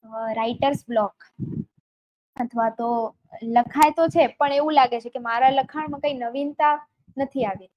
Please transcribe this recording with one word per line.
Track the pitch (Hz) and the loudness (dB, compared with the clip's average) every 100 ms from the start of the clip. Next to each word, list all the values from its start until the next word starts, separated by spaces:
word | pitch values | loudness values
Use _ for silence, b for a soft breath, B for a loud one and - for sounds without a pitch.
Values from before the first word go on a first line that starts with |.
અ, | 220 220 226 | -12 -8 -6
રાઇટર્સ | 220 226 247 269 285 - | -4 -4 0 0 0 -2
બ્લોક. | 233 202 _ _ _ - - - _ _ _ _ _ _ - | -2 -2 _ _ _ -10 -8 -10 _ _ _ _ _ _ -8
અથવા | 240 240 226 | -6 -2 -2
તો | 226 233 240 226 - _ - | -2 -2 -2 -4 -8 _ -12
લખાય | 233 233 240 285 302 | 0 0 0 4 4
તો | 302 330 | 4 2
છે | 330 269 | 4 2
પણ | - 285 | 2 0
એવું | 277 302 | 2 2
લાગે | 294 247 240 | 4 4 0
છે | 233 | -6
કે | 247 | -10
મારા | 233 233 262 | -4 2 4
લખાણમાં | 269 262 302 311 285 | 4 -2 -6 -8 -4
કઈ | 294 | -6
નવીનતા | 269 233 254 285 294 294 294 294 _ _ - | -4 -6 -4 -6 0 2 2 -6 _ _ -6
નથી | 269 269 220 | -6 -2 -4
આવી. | 190 185 | -6 -12